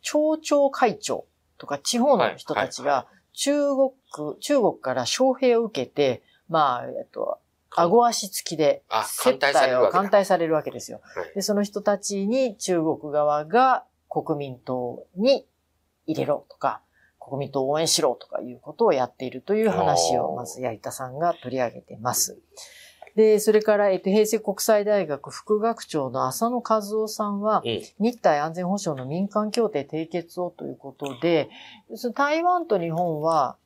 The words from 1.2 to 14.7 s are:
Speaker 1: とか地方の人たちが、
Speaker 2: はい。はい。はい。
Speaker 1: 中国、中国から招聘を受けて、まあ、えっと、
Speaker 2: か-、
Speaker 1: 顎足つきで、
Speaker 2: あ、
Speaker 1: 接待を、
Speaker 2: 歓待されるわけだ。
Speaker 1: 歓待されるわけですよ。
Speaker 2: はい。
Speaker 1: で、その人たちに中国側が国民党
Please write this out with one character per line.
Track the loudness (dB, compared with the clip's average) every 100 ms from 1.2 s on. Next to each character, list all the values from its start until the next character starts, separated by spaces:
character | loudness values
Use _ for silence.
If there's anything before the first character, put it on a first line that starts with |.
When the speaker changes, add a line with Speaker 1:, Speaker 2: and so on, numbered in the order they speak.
| -8 _ _ _
Speaker 1:
と | -10
か | -8
地 | -4 0
方 | 2 4
の | 2 -2
人 | -6
た | -2 -2
ち | -4
が、 | -2
Speaker 2:
は |
い。 |
は | -2
い。 | -2
は |
い。 | _ _
Speaker 1:
中 | -6 -2 0 0 2
国、 | 0 -2 _ -10 -10 -8
中 | 0 2
国 | 2 0
か | -4
ら | -4
招 | -4 0 2
聘 | 2 2 2
を |
受 | 0 -4 -6
け |
て、 | 0 0 0 _ _ _
ま | 2 2 0
あ、 | -6
え | -10 -10
っ |
と、 | -8 -6 -6 _ _ _
Speaker 2:
か-、 | 0
Speaker 1:
顎 | 4 6 4
足 | 0 -6
つ | -8
き | -8 0
で、 | 2 2 _
Speaker 2:
あ、 | -2 -2
Speaker 1:
接 | 0 0 2
待 | 2
を、 |
Speaker 2:
歓 |
待 |
さ | 4 4
れ |
る | 4
わ |
け | 4
だ。 |
Speaker 1:
歓 | 4 4
待 | 4 4
さ | 2
れ | 2
る |
わ | 0
け | -2
で | -12
す | -14
よ。 | -16
Speaker 2:
は | -12 -10 -8
い。 | -6
Speaker 1:
で、 |
そ | -2
の | 0
人 | -2 -2
た | -2 -2
ち | -2 -4 -2
に | 0 -2 -4
中 | -2 0
国 | 0 -2 -4
側 | 0 2 0 0
が | 2 4 2 -2 _ _
国 | -6 -4 -4
民 | -4 -10
党 | -8